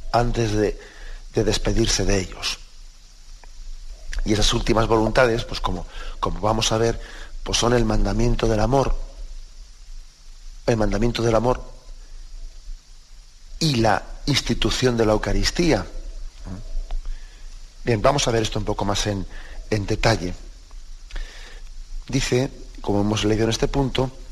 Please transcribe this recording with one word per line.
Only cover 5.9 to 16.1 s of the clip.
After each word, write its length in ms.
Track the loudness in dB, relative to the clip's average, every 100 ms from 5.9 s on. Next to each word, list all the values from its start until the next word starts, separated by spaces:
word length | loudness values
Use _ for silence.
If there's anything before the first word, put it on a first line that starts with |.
| -8 -10 -4
como 180 | -4 0
vamos 320 | 0 2 2
a 80 | 2
ver, 220 | 2 0 -6 -14 -12 -8
pues 160 | -4 0
son 140 | 4
el 120 | 4
mandamiento 640 | 4 4 4 4 2 4 4
del 140 | 4
amor, 360 | 4 4 4 0 -4 -10 -12 -12 -14 -16 -18 -18 -14 -14 -14 -18 -20 -16 -16 -6 0
el 100 | 2
mandamiento 440 | 2 2 2 2
del 140 | 2
amor 280 | 4 4 0 -4 -16 -16 -16 -14 -14 -14 -12 -12 -12 -12 -12 -14 -20 -20 -20 -20 -20 -14 -4
y 180 | 0 4
la 280 | 4 2 0 -6 -2
institución 720 | 0 0 2 2 2 2 4
de 80 |
la 80 | 4
Eucaristía. 760 | 4 2 2 2 2 4 2 0 -8 -8